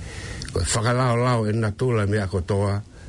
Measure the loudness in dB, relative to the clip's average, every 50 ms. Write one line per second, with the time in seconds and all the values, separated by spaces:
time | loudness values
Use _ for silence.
0 | -6 -10 -12 -12 -10 -10 -10 -10 -8 -6 -4 -2 0 0 0 0 2 2 2 2
1 | 2 2 2 2 2 2 2 2 2 2 0 0 0 0 0 0 0 2 2 2
2 | 2 2 2 0 0 0 -2 -2 0 0 0 0 2 0 0 -2 -4 -8 -14 -18
3 | -18